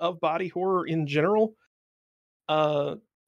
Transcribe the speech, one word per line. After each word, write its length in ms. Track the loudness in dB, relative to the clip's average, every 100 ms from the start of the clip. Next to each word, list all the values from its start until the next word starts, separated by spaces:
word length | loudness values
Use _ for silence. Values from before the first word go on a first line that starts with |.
of 180 | -4 -2
body 280 | -2 -2 -4
horror 400 | -4 0 0 0
in 180 | -2 0
general. 480 | 2 2 4 2 -2 _ _ _ _ _ _ _ _ -2
Uh, 480 | 0 2 0 -4 -8 _ _